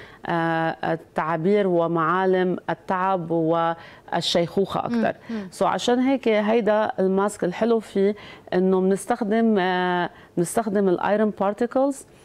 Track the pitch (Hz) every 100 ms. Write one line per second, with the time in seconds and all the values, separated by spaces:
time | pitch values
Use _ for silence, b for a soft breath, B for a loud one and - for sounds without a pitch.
0 | B B - 170 165 165 160 - - 165
1 | - - 160 165 175 208 196 170 165 170
2 | 160 180 190 185 185 170 - 165 - 185
3 | 190 190 165 165 160 165 165 165 - -
4 | - 170 - 175 165 - 190 - - 233
5 | 113 - - 226 185 - 180 185 - 247
6 | 254 269 226 214 214 233 208 214 214 -
7 | 190 190 202 - 180 - 233 226 - 196
8 | 196 208 B B B 180 185 190 185 196
9 | - 240 202 226 226 208 180 180 180 180
10 | 175 B B - 170 233 214 208 196 175
11 | - 208 214 - 202 208 240 262 277 269
12 | - B